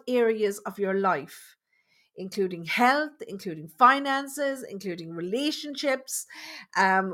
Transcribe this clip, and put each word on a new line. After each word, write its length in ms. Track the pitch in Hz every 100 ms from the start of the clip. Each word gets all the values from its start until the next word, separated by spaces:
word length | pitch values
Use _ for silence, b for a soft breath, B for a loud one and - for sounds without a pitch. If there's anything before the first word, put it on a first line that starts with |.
| -
areas 520 | 247 226 220 208 202
of 200 | 226 196
your 140 | 196
life, 640 | 196 196 160 - - - _ _ _ _ _ _ -
including 500 | 185 208 185 175 165
health, 560 | - 240 285 302 294 -
including 400 | 196 202 160 151
finances, 960 | - 254 277 277 269 277 277 277 269
including 480 | - 202 196 170 165
relationships, 1120 | 165 175 233 294 302 302 285 294 262 - - - B B B B -
um, 340 | 190 190 190